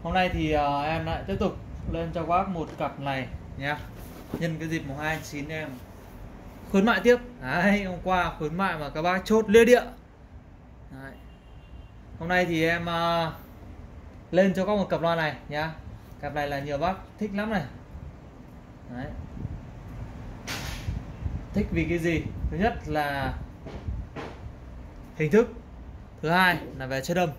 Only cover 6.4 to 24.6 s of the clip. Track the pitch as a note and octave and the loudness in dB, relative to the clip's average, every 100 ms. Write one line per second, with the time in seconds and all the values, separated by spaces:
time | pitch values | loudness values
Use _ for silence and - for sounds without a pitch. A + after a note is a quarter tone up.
6.4 | - - - G3 G#3+ G#3 A#3+ B3 - - | -16 -16 2 4 6 6 8 6 4 -10
7.4 | B2+ D#3 G3 G3+ F#3+ F3+ F#3 F#3 E3+ - | -2 4 6 4 2 -4 2 2 2 0
8.4 | D3+ E3 F#3+ E3 C#3+ C#3+ E3+ F#3 F#3+ G#3+ | -4 0 0 0 -4 0 2 2 4 4
9.4 | A3 G#3 A3+ B3 - - - - - - | 8 10 10 8 6 -12 -20 -20 -20 -18
10.4 | - - - - - C3+ C3+ B2+ - - | -18 -20 -20 -20 -16 -16 -16 -16 -18 -20
11.4 | - - - - - - - - E3+ F3+ | -20 -20 -18 -18 -18 -20 -18 -10 0 2
12.4 | F3+ E3 D#3+ E3+ E3+ E3+ E3+ E3+ D#3+ D#3 | 4 4 4 2 0 0 2 2 0 -4
13.4 | - - - - - - - - - E3+ | -14 -16 -16 -14 -16 -16 -16 -18 0 6
14.4 | G3 F3+ F#3+ G#3 F3 D#3+ E3 E3 D#3 C3 | 6 6 2 2 2 2 4 4 2 -2
15.4 | - D3 D#3+ D#3+ - - - - D3 C#3+ | -6 -2 -2 -4 -12 -16 -16 -10 -6 -2
16.4 | D3 C#3+ C#3+ C#3+ E3+ F#3+ - - G#3 G3 | -2 -2 -2 0 0 0 -6 -6 -4 -2
17.4 | G#3+ G#3 C3+ - - - - - - - | 0 0 -2 -10 -14 -14 -14 -14 -18 -18
18.4 | - - - - - B2 C#3+ - - - | -18 -18 -18 -18 -12 -8 -8 -8 -10 -6
19.4 | - - - - - - - - - - | -6 -6 -10 -14 -12 -10 -10 -10 -10 -10
20.4 | - - - - - - - - - - | -8 -6 -6 -6 -4 -4 -6 -6 -4 -4
21.4 | - - G#3 E3 D#3 E3+ E3 D#3+ - - | -2 0 2 2 2 2 2 2 0 -2
22.4 | - D#3 A3 A#3 D#3 D3+ C#3+ C#3 C3 - | -2 2 2 2 -2 0 0 0 -2 -4
23.4 | - - - - - - - - - - | -8 -12 -12 -8 -6 -6 -6 -10 -10 -10
24.4 | - - | -14 -14